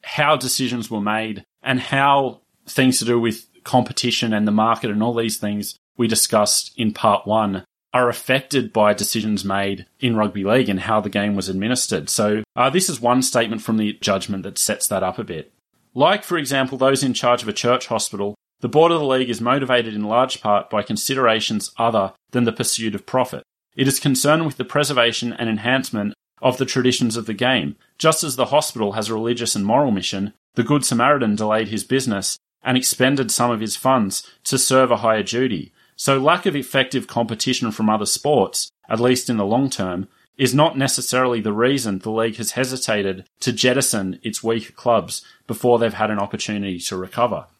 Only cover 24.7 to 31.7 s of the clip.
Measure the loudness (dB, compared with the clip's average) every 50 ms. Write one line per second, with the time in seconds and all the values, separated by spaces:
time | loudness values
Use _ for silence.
24.7 | -2 -2 0 0 2 2 2 2 2 -2 -6 -6 -4 -4 -2 -2 -2 -2 0 2
25.7 | 2 2 0 -2 -4 -4 -4 -4 -6 _ _ _ _ _ 0 0 2 2 -2 -2
26.7 | 0 2 2 2 2 2 0 0 0 -2 -6 -6 -4 -2 0 0 2 0 -2 -4
27.7 | -8 _ _ _ _ _ 2 2 2 2 -2 -4 0 -2 0 2 2 2 2 0
28.7 | -4 -2 -4 -2 -2 -4 -4 -4 -4 -2 0 -2 -2 -2 -2 -4 -2 -2 0 2
29.7 | 2 2 4 2 0 -2 -2 -4 -4 -4 -6 -6 -8 _ _ _ _ -2 0 2
30.7 | 2 0 2 0 0 2 4 4 4 2 2 0 0 0 0 0 2 0 0 -2